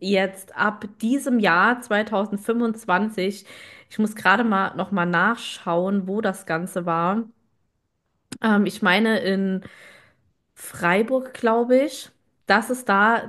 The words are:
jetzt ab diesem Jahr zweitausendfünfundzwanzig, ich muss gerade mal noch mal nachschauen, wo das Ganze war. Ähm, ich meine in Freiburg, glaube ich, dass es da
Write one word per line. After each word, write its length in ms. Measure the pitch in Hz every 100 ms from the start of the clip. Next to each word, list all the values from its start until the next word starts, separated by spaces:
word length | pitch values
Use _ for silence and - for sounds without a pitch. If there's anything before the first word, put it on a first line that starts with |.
jetzt 560 | 190 196 190 190 - -
ab 320 | 208 208 214 -
diesem 400 | 220 277 277 247
Jahr 400 | 202 170 208 247
zweitausendfünfundzwanzig, 1700 | - 208 214 214 208 202 - 233 233 220 - 180 214 220 190 202 - - - - -
ich 80 | -
muss 160 | 214
gerade 300 | 214 185 196
mal 320 | 233 196 190 -
noch 160 | 190
mal 140 | 196 175
nachschauen, 1000 | 170 196 233 - - - 170 185 202 185
wo 140 | 202
das 260 | 214 190 -
Ganze 400 | 165 185 190 175
war. 380 | 165 170 208 226 _ _ _ _ _ _ _ _ _ _ -
Ähm, 240 | 226 208 190
ich 160 | -
meine 380 | 196 185 226 220
in 420 | 185 196 196 190 - - - - _ _ _ _ _ -
Freiburg, 800 | - - 175 185 233 262 254 -
glaube 420 | 233 233 240 254
ich, 320 | 294 - - _ _ _ -
dass 240 | 202 220
es 120 | 254
da 440 | - 196 214 226